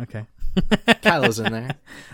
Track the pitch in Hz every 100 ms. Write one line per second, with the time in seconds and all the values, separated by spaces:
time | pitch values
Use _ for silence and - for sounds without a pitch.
0 | 123 110 107 - - - - 220 - -
1 | 214 214 123 110 110 113 123 - - -
2 | -